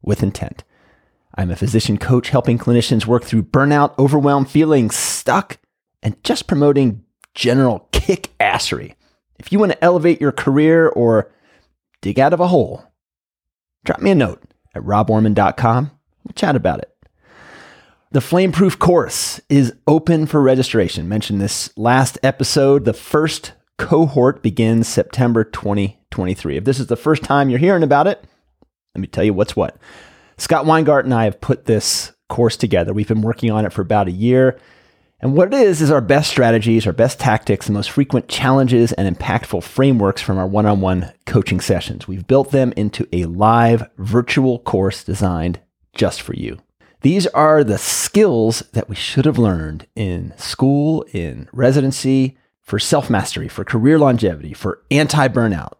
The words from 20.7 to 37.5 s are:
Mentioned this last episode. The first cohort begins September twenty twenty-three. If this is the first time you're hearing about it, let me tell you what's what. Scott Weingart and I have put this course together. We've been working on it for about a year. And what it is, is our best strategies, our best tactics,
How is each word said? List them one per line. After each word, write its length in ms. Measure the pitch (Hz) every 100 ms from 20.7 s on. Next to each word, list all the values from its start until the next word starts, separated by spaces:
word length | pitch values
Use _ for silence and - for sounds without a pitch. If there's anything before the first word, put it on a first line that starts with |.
| 113 87 - 82
Mentioned 320 | 107 - 104
this 320 | 101 - - -
last 400 | 110 127 131 -
episode. 600 | 135 131 131 - 139 139
The 80 | 127
first 600 | 110 - 151 156 - - - _ _
cohort 640 | - 147 160 139 123 143
begins 460 | 110 98 113 113 113
September 560 | - - - 123 113
twenty 560 | 110 - 104 101 98 - _
twenty-three. 480 | - 90 92 80 71
If 60 |
this 160 | 107 131
is 80 | 120
the 80 | 117
first 260 | 143 156
time 300 | - 143 139
you're 80 | 123
hearing 240 | 170 190
about 240 | 156 143 156
it, 180 | - - _ _ _ _ _ _ -
let 60 |
me 40 | 95
tell 180 | -
you 120 | 101 95
what's 200 | 104 -
what. 220 | 90 - - - - _ _ _
Scott 260 | - 165 151
Weingart 380 | 156 151 143
and 100 | 131
I 120 | 120 110
have 140 | -
put 260 | - 131 -
this 460 | 107 - - - _ _
course 280 | - 120 -
together. 380 | 110 92 87 101
We've 120 | 104
been 140 | 110
working 300 | 107 117 117
on 120 | 107
it 100 | 107
for 100 | -
about 240 | 85 107 95
a 40 |
year. 480 | 90 117 127 131 - _ _ _ _ _ _
And 180 | 131 139
what 160 | 185
it 80 | 269
is, 180 | 220 160
is 120 | 151
our 100 | 147
best 300 | 107 139 147
strategies, 560 | - 120 113 107 113 107
our 60 |
best 260 | 85 117 -
tactics, 480 | 135 110 -